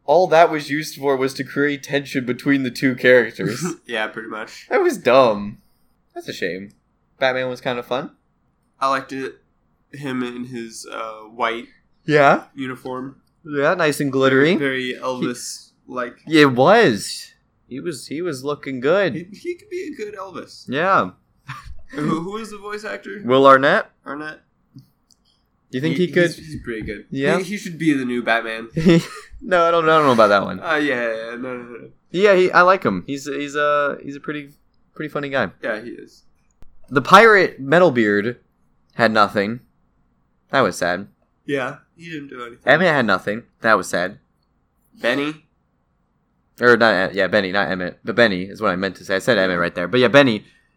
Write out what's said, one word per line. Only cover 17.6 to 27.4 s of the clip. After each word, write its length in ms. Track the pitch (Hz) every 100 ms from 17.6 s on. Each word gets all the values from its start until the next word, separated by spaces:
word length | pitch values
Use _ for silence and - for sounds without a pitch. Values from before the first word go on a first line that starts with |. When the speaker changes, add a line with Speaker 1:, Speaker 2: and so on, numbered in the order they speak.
| _
Speaker 1:
He 140 | 127
was, 260 | 170 143 -
he 160 | 139
was 220 | 180 131
looking 360 | 135 147 143 131
good. 340 | 135 190 185
Speaker 2:
He, 100 | 110 180
he 220 | 202 349 349
could 120 | 415
be 220 | 359 311
a 40 | 247
good 180 | 208
Elvis. 500 | 196 190 147 - - -
Speaker 1:
Yeah. 420 | 131 185 175 92 - _ _ - - - - -
Speaker 2:
Who, 300 | 147 156 160
who 160 | 175 214
is 120 | 208
the 80 | 208
voice 260 | 208 208
actor? 360 | 214 202 - 208
Speaker 1:
Will 220 | 117 131 135
Arnett? 440 | 135 139 208 - _ 135
Speaker 2:
Arnett? 340 | 143 151 165 _ _ _ 135 _ _ _ _ _ _ _ _ _
Speaker 1:
You 100 | 127
think 160 | 156 180
Speaker 2:
He, 100 | 175
Speaker 1:
he 60 |
could? 180 | 175 175
Speaker 2:
he's, 40 | -
he's 260 | 156 151
pretty 200 | - 110
good. 240 | 104 104 -
Speaker 1:
Yeah. 280 | 135 139
Speaker 2:
He, 60 | 175